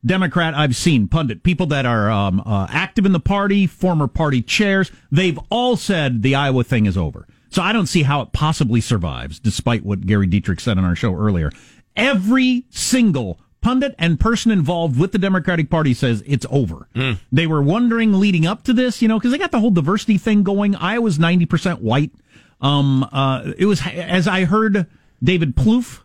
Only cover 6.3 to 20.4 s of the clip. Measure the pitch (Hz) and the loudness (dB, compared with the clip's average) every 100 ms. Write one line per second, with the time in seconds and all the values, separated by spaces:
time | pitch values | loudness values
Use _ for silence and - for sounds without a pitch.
6.3 | 135 143 131 120 123 107 92 80 - - | 0 0 0 0 0 0 0 -4 -6 -20
7.3 | _ _ - 180 226 175 175 139 147 123 | _ _ -4 0 0 0 2 2 0 -2
8.3 | - 156 160 135 117 - 110 85 64 64 | -2 -2 0 2 0 0 -2 -2 -8 -12
9.3 | 78 117 - - 117 98 98 92 104 98 | -6 -6 -2 -2 -2 -2 -6 0 2 2
10.3 | 95 87 87 - 95 92 85 117 90 107 | 0 0 -4 -2 0 0 0 -2 -2 0
11.3 | 92 76 - - _ _ - 269 254 190 | 0 -2 -6 -20 _ _ -4 0 0 2
12.3 | 262 254 247 - - - 262 226 139 104 | 2 2 0 -4 -10 -2 2 2 0 -4
13.3 | 85 _ _ 220 262 277 269 170 160 214 | -8 _ _ -2 0 -2 -2 -2 2 2
14.3 | 233 233 208 143 175 165 123 185 202 196 | 2 2 2 0 -2 -2 0 0 0 0
15.3 | 190 165 175 156 165 151 123 135 113 - | 0 0 -2 0 0 0 0 0 -2 -2
16.3 | 117 - 139 107 80 - - 135 107 - | -4 -2 -2 -2 -6 -10 -6 -4 -6 -2
17.3 | 131 165 156 143 202 240 226 220 190 202 | -2 0 0 0 2 2 2 2 2 2
18.3 | 175 160 208 - 240 254 - 220 220 240 | 2 0 -2 -2 0 0 0 0 2 0
19.3 | 277 359 262 220 180 143 202 - 208 - | -2 -2 0 2 2 2 -2 0 0 2
20.3 | 208 | 2